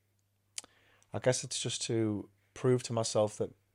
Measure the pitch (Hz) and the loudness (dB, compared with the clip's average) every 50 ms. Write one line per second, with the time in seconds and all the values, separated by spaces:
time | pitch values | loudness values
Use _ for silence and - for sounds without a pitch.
0 | _ _ _ _ _ _ _ _ _ _ - - - - _ _ _ _ _ _ | _ _ _ _ _ _ _ _ _ _ -18 -18 -18 -18 _ _ _ _ _ _
1 | _ _ - 104 - 127 123 - - 127 - - - 120 - - - - 117 113 | _ _ -6 0 2 2 2 2 0 -6 -6 -4 -4 -4 -4 -4 -4 -2 0 2
2 | 113 107 104 98 - - _ _ _ _ - - - 127 127 123 - - 120 113 | 2 0 0 -2 -6 -10 _ _ _ _ -8 0 2 4 4 4 2 -2 -2 -2
3 | 113 - - 113 107 101 - - 107 - - _ _ _ _ | -2 0 2 2 2 2 2 -2 -6 -6 -6 _ _ _ _